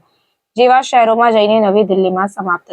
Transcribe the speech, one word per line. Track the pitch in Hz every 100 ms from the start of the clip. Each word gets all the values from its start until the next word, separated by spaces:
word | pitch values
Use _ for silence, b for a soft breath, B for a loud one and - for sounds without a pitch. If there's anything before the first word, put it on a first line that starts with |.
| _ _ _ _ _ 220
જેવા | 247 254
શહેરોમાં | 254 254 226 226 233
જઈને | 220 208 220
નવી | 208 202 202
દિલ્હીમાં | 190 185 185 196
સમાપ્ત | 202 190 175 -